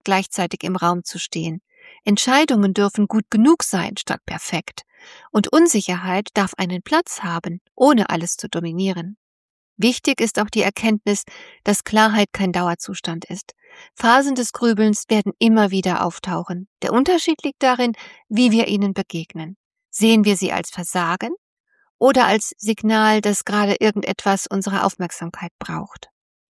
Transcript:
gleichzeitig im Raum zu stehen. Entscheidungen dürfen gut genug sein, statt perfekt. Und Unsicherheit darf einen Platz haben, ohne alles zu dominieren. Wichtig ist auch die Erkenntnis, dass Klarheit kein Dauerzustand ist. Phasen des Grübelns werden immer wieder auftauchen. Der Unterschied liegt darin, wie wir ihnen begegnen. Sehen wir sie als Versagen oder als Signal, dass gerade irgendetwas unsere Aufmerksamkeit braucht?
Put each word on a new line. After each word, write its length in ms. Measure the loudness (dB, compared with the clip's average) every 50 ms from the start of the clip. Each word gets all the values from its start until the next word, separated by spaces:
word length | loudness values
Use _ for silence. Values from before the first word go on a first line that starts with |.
| 0
gleichzeitig 580 | 0 0 0 0 -4 -4 -4 -4 -4 -4 -6
im 140 | -6 -4 -4
Raum 260 | 0 0 0 0 0
zu 160 | -4 -10 -10 -10
stehen. 420 | -10 -8 -6 -6 -6 -6 -6 -8 _ _ _ _ _ -20 -20 _ 0
Entscheidungen 680 | 0 0 2 2 2 4 2 4 4 2 2 2 2
dürfen 360 | 2 2 0 0 0 0 -2 0
gut 160 | 0 -2 -2 0
genug 340 | 2 4 6 6 4 4 2
sein, 320 | -4 -2 -4 -4 -4 -8
statt 240 | -10 -8 -8 -8 -8 _
perfekt. 580 | -12 -12 -10 -8 -6 -6 -6 -6 -8 -16 -18 -20 _ _ _ -20 -20 -20 -20 -18 -2
Und 160 | -2 0 0 2
Unsicherheit 760 | 4 4 4 4 4 0 0 -2 -6 -4 -4 -2 -2 -2 -4 -2 -2
darf 200 | 0 0 0 -2
einen 260 | -4 -4 -4 -4 -6
Platz 420 | -4 0 0 0 0 -2 -8 -8 -6
haben, 360 | -6 -6 -4 -6 -6 -10 -10 _ _ _
ohne 360 | 4 4 6 6 4 2 0
alles 260 | -2 -4 -4 -6 -8
zu 120 | -8 -10 -8
dominieren. 680 | -6 -6 -6 -4 -4 -2 -2 -2 -2 -4 -8 -10 -12 _ _ _ _ _ _ _ _ _ _ _ _ 0
Wichtig 380 | 0 0 0 2 -2 -2 0 0
ist 180 | -2 -2 0 -2
auch 120 | -4 -2
die 100 | 0 0
Erkenntnis, 640 | 0 0 -2 -2 0 0 0 0 0 -2 -2 -2 -4 -12 -18 -20 -20 -20 -20 _ 0
dass 200 | 0 0 0 0
Klarheit 440 | 0 2 4 4 4 4 2 0 0
kein 200 | 0 -2 -2 -2
Dauerzustand 720 | 0 -2 -2 -2 -4 -4 -8 -12 -12 -10 -8 -8 -8 -8 -10
ist. 300 | -10 -12 -12 -12 -18 -20 _ _ _ -20 -20 -20 _ _
Phasen 400 | 0 2 4 4 4 4 2 -2
des 180 | -2 -4 -6
Grübelns 520 | -4 0 0 2 2 4 4 2 2 0 -2 0
werden 240 | 0 0 0 0 -2 2
immer 320 | 2 4 6 6 4 2
wieder 340 | 2 -2 -2 -2 -2 0 -2
auftauchen. 640 | -4 -4 -8 -8 -6 -6 -6 -6 -6 -8 -10 -10 _ _ -8
Der 100 | -6 0
Unterschied 500 | 0 2 2 2 2 0 2 -2 -4 -2
liegt 200 | -4 -8 -4 0
darin, 320 | 0 2 2 2 0 -2 -2 -6 -12 -20 -20 _ _ -4
wie 220 | 2 4 4 4
wir 180 | 4 4 2 2
ihnen 240 | 0 0 0 0
begegnen. 640 | -2 -4 -6 _ -8 -10 -10 _ -12 -12 -12 -12 -14 _ _ _ _ _ _ _
Sehen 380 | -4 0 4 4 6 6 6
wir 100 | 4 2
sie 160 | 0 0 -2
als 160 | -4 -4 -6 -8
Versagen 600 | -10 -10 -10 -4 -4 -2 -2 -2 -2 -4 -4 -8 -8 -10 _ _ _ _ _ _ _ _ _ _ _ 2
oder 280 | 2 4 6 6 4
als 280 | 4 4 2 0 -4 -12 _
Signal, 640 | -4 -4 -4 0 0 2 4 4 4 4 4 2
dass 240 | 2 0 -2 -2 -4
gerade 300 | -2 0 0 2 0 0 2
irgendetwas 680 | 2 0 0 0 -4 -4 -6 -2 0 0 0 0 -2
unsere 380 | -4 -4 -4 -4 -2 -2 0 0
Aufmerksamkeit 680 | -2 -2 -2 -8 -8 -8 -10 -12 -12 -12 -12 -14 -14 _ -14
braucht? 500 | -12 -8 -8 -8 -10 -10 -16 -20 -20 _ _ _ _ _ _ _ _ _ _